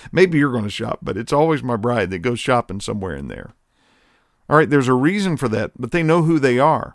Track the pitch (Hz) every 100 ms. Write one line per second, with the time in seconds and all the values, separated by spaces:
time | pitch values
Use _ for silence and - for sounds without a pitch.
0 | - - 190 156 143 120 104 - 113 -
1 | - 95 117 143 160 151 123 117 117 120
2 | 92 95 101 120 - 123 - 98 - 107
3 | 95 71 69 50 50 _ _ _ _ _
4 | _ _ _ _ - 147 151 143 127 127
5 | 143 202 190 151 123 107 104 - 123 175
6 | 160 170 160 160 135 123 147 135 -